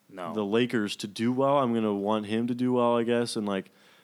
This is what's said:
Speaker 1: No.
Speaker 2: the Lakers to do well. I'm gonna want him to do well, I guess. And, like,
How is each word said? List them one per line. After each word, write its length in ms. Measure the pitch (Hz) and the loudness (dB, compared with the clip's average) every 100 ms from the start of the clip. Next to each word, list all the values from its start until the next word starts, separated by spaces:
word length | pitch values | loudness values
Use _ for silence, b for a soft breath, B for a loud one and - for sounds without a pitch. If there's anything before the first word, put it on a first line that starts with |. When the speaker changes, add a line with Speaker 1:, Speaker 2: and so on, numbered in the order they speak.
| _ | _
Speaker 1:
No. 240 | 95 85 | -12 -8
Speaker 2:
the 100 | 107 | -4
Lakers 540 | 101 110 123 123 104 - | 0 2 2 0 -2 -6
to 100 | 107 | -10
do 240 | 98 113 | -2 -2
well. 280 | 127 139 143 | 2 2 2
I'm 140 | 127 | 2
gonna 200 | 117 110 101 | 2 2 0
want 300 | 98 107 104 | 0 0 0
him 220 | 110 120 | -2 -2
to 60 | |
do 200 | 123 127 | -2 0
well, 240 | 123 120 120 | 2 2 2
I 60 | |
guess. 340 | 117 120 120 113 | 2 0 0 -2
And, 100 | 104 | -2
like, 240 | 98 - b b b | -2 -4 b b b